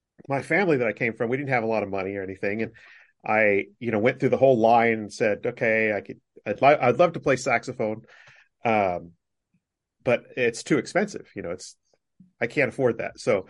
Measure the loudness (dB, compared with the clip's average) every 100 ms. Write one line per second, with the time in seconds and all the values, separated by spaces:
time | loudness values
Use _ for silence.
0 | _ _ -8 -6 -2 0 2 2 0 -2
1 | -4 -2 -4 -4 -2 -2 0 -2 -2 -6
2 | -6 -6 -8 -6 -6 -4 -6 -10 -20 -20
3 | _ _ -2 2 4 2 -2 _ -4 0
4 | 0 0 0 4 4 6 4 4 4 0
5 | -6 -4 -2 -2 -6 -2 0 2 0 -2
6 | -8 -16 _ -12 -8 2 4 6 4 4
7 | 2 0 -2 -2 0 -2 -4 -6 -6 -6
8 | -12 -20 -20 -20 _ _ 0 0 0 -2
9 | -10 -20 _ _ _ _ _ _ _ _
10 | -2 -2 -2 -2 -2 -2 0 0 0 -2
11 | -4 -8 -14 -10 -10 -10 -14 -20 _ _
12 | _ _ _ _ -4 0 0 2 0 0
13 | -8 -4 0 0